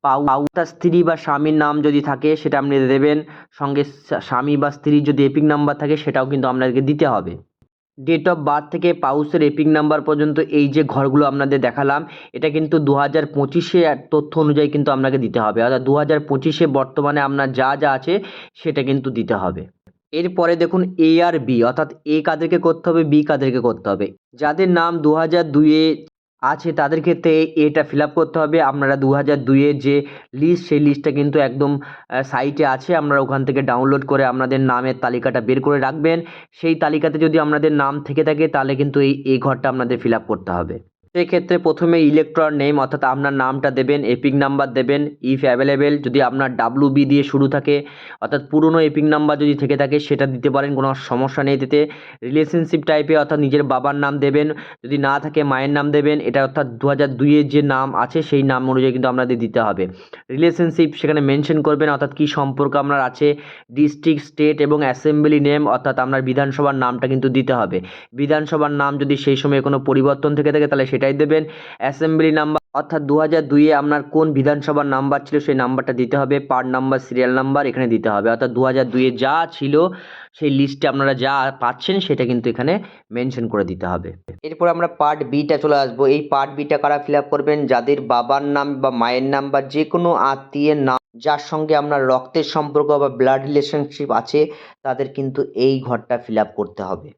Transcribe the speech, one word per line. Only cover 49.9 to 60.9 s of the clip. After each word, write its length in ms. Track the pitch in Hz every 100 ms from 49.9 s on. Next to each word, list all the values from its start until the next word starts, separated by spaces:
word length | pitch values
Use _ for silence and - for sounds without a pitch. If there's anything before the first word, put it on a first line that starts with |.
| 147
সেটা 260 | 147 143 139
দিতে 220 | 131 139
পারেন, 200 | 135 139
কোনো 140 | 135 135 135 -
সমস্যা 340 | 123 135 135
নেই 140 | 139 139
এতে। 240 | 131 147 147 - - -
রিলেশনশিপ 600 | 123 147 151 170 165 165 147
টাইপে 280 | 151 151 156
অর্থাৎ 220 | 147 151
নিজের 220 | 143 143
বাবার 340 | 139 131 139 143
নাম 180 | 143 143
দেবেন, 300 | 139 143 151 147 - -
যদি 160 | 120 143
না 160 | 139 143
থাকে 200 | 151 151
মায়ের 300 | 143 131 139
নাম 140 | 147 147
দেবেন। 260 | 147 147 151
এটা 200 | 92 139
অর্থাৎ 240 | 135 135 135 113
দু 60 | 139
হাজার 220 | 139 143 123
দুইয়ের 300 | 143 151 147
যে 120 | 147
নাম 260 | 143 131 135 95
আছে 220 | 123 160
সেই 200 | 156 143
নাম 200 | 135 127 131
অনুযায়ী 240 | 131 131
কিন্তু 160 | 127 127
আপনাদের 280 | 127 127 120
দিতে 220 | 113 120
হবে। 240 | 110 95 92 92 - - _
রিলেশনশিপ 600 | 131 170 165 170 160 160